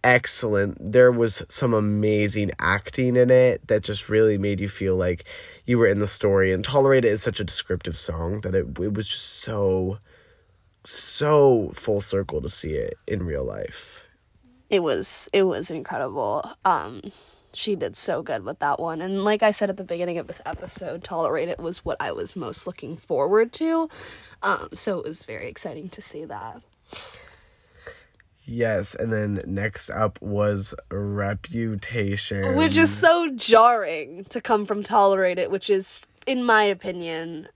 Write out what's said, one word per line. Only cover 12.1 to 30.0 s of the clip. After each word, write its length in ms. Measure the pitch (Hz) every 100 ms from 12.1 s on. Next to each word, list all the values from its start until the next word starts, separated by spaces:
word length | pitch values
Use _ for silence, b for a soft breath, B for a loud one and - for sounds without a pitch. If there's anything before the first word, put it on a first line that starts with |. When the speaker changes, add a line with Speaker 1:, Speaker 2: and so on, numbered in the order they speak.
| 98 95 73
Speaker 1:
to 80 | 64
see 220 | - 76
it 240 | 73 50 - -
in 160 | 104
real 220 | 87 71
life. 600 | 64 50 - - - - _ _ _ _ _ _ _
Speaker 2:
It 140 | 196
was, 460 | 165 110 190 - -
it 120 | 196
was 260 | 190 117 170
incredible. 800 | 160 - - 131 143 104 123 - - 190
Um, 340 | 160 80 120 - b b b b
she 200 | - -
did 220 | 190 - -
so 240 | - 147
good 220 | - 113
with 140 | 101 160
that 200 | 143 139
one. 200 | 165 160
And 240 | 185 196
like 180 | 202 214
I 100 | 214
said 180 | 208 202
at 80 | 196
the 60 |
beginning 340 | 185 170 175 170
of 80 | -
this 160 | 165
episode, 580 | - 165 180 - 175 170
Tolerate 460 | - 170 160 156 170
It 120 | -
was 220 | 165 185
what 140 | - -
I 140 | 113
was 240 | 80 87 -
most 300 | 123 90 -
looking 300 | - - 165
forward 540 | - 156 143 208 233
to. 340 | - 320 330 320 B B B B B
Um, 260 | 196 196 -
so 240 | - - 180
it 80 | -
was 180 | -
very 240 | - 113 123
exciting 400 | - 175 160 180
to 120 | -
see 240 | - 147 156
that. 340 | 104 - 240 _ _ B B B B B B B B B B B - - _ _ _ -
Speaker 1:
Yes, 480 | 120 113 107 104
and 160 | - 117
then 300 | 110 104 101 -
next 420 | 98 104 - -
up 320 | -